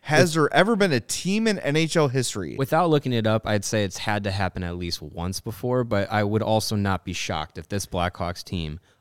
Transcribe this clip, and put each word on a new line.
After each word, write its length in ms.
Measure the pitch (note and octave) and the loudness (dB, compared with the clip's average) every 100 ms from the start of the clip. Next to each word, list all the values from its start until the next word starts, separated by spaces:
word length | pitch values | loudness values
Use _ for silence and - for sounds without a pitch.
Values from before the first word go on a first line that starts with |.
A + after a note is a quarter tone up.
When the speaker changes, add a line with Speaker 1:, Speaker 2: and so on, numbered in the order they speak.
| - | 2
Speaker 1:
Has 300 | D3+ F3+ D#3+ | 4 4 4
Speaker 2:
With 140 | D3 | 4
Speaker 1:
there 40 | C#3+ | 4
ever 180 | F#3+ A3+ | 4 4
been 160 | G3 | 2
a 60 | B2+ | 2
team 480 | - - E3+ G#3 A3+ | -2 -6 -2 0 2
in 120 | G3 | 0
N 160 | - D3 | 0 2
H 200 | D#3+ E3+ | 2 2
L 120 | C#3+ | 2
history? 480 | C3 A#2+ G#2+ E2 B1 | 2 -2 -4 -6 -4
Speaker 2:
Without 320 | C3+ D#3 F3 | 0 2 4
looking 240 | D3 C3 | 2 2
it 140 | A#2+ A2 | 0 2
up, 180 | A2 - | 2 2
I'd 180 | G#2+ | -2
say 200 | - A2 | 0 0
it's 160 | G2+ - | 0 -4
had 240 | - G#2 | -2 -2
to 80 | G2+ | -2
happen 320 | F#2+ F#2 - | -2 -2 -4
at 120 | F2 F2 | -6 -6
least 220 | F2 - | -6 -6
once 380 | D#2 D#2+ F2 F#2 | -10 -6 -6 -6
before, 440 | - A2 B2 B2+ | -8 -6 -2 0
but 280 | A#2+ G2+ G2+ | 0 0 0
I 120 | G#2+ | 0
would 180 | G#2 G#2+ | 2 0
also 340 | - A2 - G#2 | 2 0 0 0
not 300 | G2 F#2 - | 0 -2 -4
be 80 | |
shocked 460 | F2 - E2+ D2+ - | -8 -4 -6 -6 -12
if 80 | F#2 | -8
this 160 | G2+ - | -8 -4
Blackhawks 580 | F#2 F2 - F2 F2 | -2 -2 -2 -6 -6
team, 360 | - F#2 D#2 D#2 _ _ | -8 -6 -6 -10 _ _